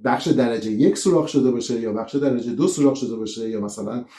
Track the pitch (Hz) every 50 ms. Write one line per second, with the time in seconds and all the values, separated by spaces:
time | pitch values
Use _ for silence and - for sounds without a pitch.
0 | 107 123 127 - - 170 127 127 123 117 113 104 107 110 107 110 147 196 208 -
1 | - 196 170 156 151 - - 139 123 127 120 117 110 - 120 113 113 110 104 110
2 | 113 - - 143 143 135 123 120 113 120 104 117 165 185 - 147 143 135 127 -
3 | 127 113 113 110 110 - - 117 113 110 110 104 101 104 - 110 104 104 117 123
4 | 120 - -